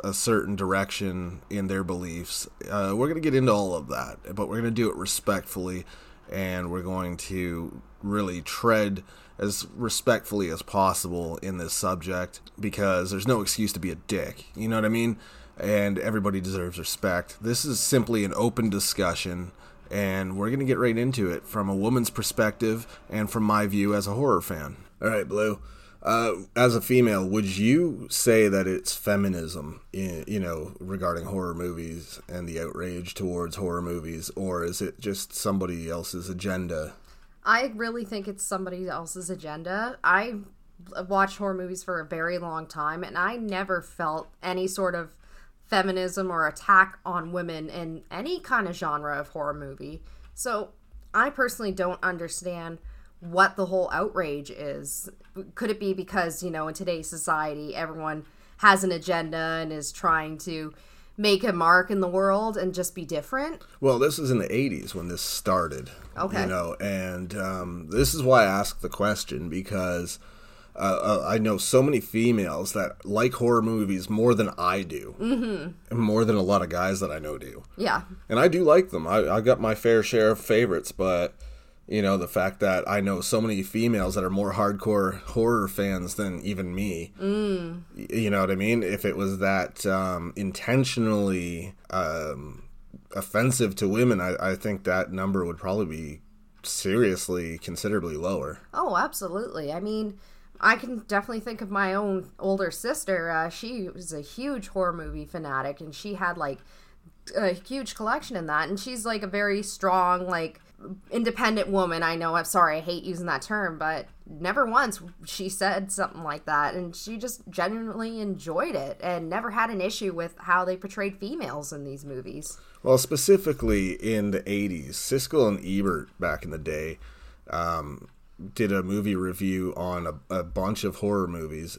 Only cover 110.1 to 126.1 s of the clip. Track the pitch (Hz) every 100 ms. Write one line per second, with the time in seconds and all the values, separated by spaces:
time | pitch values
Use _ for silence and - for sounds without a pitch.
110.1 | 180 185 175 160 - - - - 190 -
111.1 | 233 226 202 233 214 190 196 180 165 165
112.1 | 165 165 165 170 190 165 156 160 175 -
113.1 | 175 175 165 - 214 185 156 156 160 -
114.1 | - - 151 180 240 240 240 254 - 170
115.1 | - 165 - 190 - 196 190 196 - 185
116.1 | - 160 151 - 147 147 175 175 170 -
117.1 | 220 247 - - 175 175 220 226 214 226
118.1 | 226 208 170 147 160 330 190 135 - 180
119.1 | 175 165 190 226 214 226 202 185 - 190
120.1 | 170 170 - 185 180 180 185 196 214 202
121.1 | 196 202 330 180 147 143 147 143 139 143
122.1 | 131 127 147 151 - - - 135 131 131
123.1 | 147 - 196 170 139 117 104 92 - 107
124.1 | 107 104 95 - 101 101 85 69 - -
125.1 | 135 131 156 113 98 90 98 98 82 -